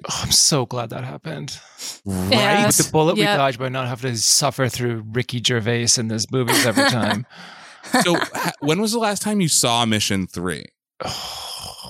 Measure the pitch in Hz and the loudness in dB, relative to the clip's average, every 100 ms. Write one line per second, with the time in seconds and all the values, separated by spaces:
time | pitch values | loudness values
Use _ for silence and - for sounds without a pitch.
0 | - - - - - 147 120 123 117 127 | -8 -6 0 2 4 2 0 -4 -6 -8
1 | 127 143 160 151 147 - - - - - | -10 -10 -12 -10 -10 -14 -18 -14 -14 -10
2 | 202 92 92 220 202 208 208 202 - 156 | -6 -2 2 2 4 4 4 2 2 4
3 | 156 208 202 202 139 117 131 131 123 123 | 4 4 2 2 2 0 -4 -4 -4 -4
4 | 127 117 - - 143 120 131 - 120 117 | -4 0 2 2 2 0 -2 0 -2 -4
5 | 107 110 120 123 110 123 107 120 117 - | -4 -4 -4 -2 0 0 2 0 2 0
6 | 113 110 - 131 120 - 127 110 277 123 | 0 -2 -2 0 2 2 2 2 2 2
7 | 107 208 - - - - - - - 254 | 0 -2 -6 -14 -20 -20 -20 -20 -2 2
8 | 180 170 - - 170 - 147 165 220 233 | 4 2 0 -4 -4 -2 0 0 0 0
9 | 220 196 208 214 170 - 127 117 117 107 | 0 -2 0 2 2 2 2 2 4 2
10 | - 98 92 - 90 73 50 _ _ _ | 2 0 -2 -4 -4 -4 -8 _ _ _
11 | - - - - - - - - - | -10 -8 -10 -12 -12 -12 -14 -16 -20